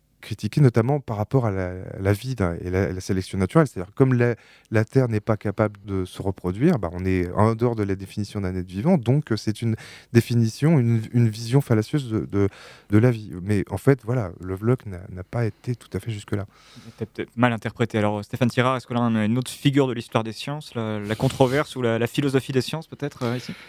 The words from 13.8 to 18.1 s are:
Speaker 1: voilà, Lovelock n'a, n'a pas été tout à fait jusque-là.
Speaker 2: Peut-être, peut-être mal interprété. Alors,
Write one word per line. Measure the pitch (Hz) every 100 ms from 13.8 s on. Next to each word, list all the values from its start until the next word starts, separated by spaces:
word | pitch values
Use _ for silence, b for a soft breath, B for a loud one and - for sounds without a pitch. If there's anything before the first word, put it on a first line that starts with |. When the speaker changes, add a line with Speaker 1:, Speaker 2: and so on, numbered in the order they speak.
| - 139
Speaker 1:
voilà, | 107 127 92 -
Lovelock | 92 95 110 123
n'a, | 107 87 98
n'a | 92
pas | 90 120 113
été | - -
tout | 120 -
à | 92
fait | -
jusque-là. | 104 - 104 98 B B B 113 -
Speaker 2:
Peut-être, | 110
peut-être | - - -
mal | 123
interprété. | 117 - - 117 113
Alors, | 104